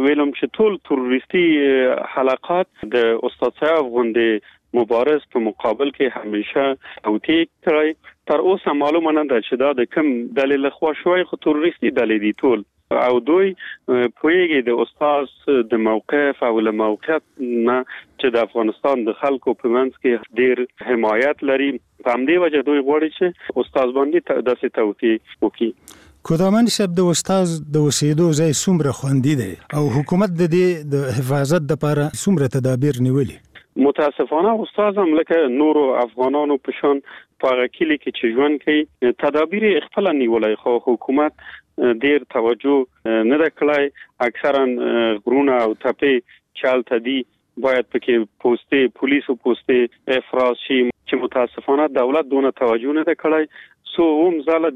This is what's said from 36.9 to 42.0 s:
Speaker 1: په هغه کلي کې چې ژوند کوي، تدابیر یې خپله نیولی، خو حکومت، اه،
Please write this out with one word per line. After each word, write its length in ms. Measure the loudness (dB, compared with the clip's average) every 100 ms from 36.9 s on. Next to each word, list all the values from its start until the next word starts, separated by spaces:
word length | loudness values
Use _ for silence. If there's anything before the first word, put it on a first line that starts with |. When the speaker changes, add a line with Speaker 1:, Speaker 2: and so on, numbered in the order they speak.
| 0 -4 -20 _ -4
Speaker 1:
په 120 | -2
هغه 140 | 0 -2 -2
کلي 200 | -2 -2
کې 120 | -4 -4
چې 160 | -2
ژوند 240 | 2 0 0
کوي، 480 | 0 0 -2 -2 -2
تدابیر 500 | 0 0 0 -2 0
یې 240 | 0 0 -2
خپله 260 | -2 0
نیولی، 420 | 0 2 2 0
خو 220 | -2 0 0 0
حکومت، 460 | -2 0 0 0
اه، 600 | -4 -20 -20 _ -2 0 0